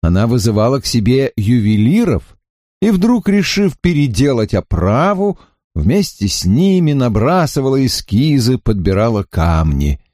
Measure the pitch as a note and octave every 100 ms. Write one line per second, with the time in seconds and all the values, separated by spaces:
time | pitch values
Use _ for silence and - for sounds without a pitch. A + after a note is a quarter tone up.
0 | E2 F2 A2+ B2 G#2 G#2 A2 C3+ - A#2+
1 | A2 C3 C3+ - G2+ B2 G#2 G#2+ G#2+ G3
2 | A#3 G#2 - _ _ _ _ _ G#3 G3
3 | G#3+ A#3+ F#3+ G3+ F#3+ - G3+ - F3 D#3
4 | C#3+ G2 C#3 B2+ G#2+ G2+ - D#2+ F2+ A2
5 | F3 G3 G3+ F#3+ _ _ _ - D#2 F3
6 | G3 - G2 - F2 A2 F#3+ F#3 E3 C#3+
7 | B2+ A2 A#2 - D#3+ - C3+ C3+ C3 -
8 | - G2 D3+ C#3+ A#2 B2+ - G#2 F2 F#2+
9 | A2+ G#2+ G2 - E2 E2 D#2 C#2+ D2 C#2+
10 | _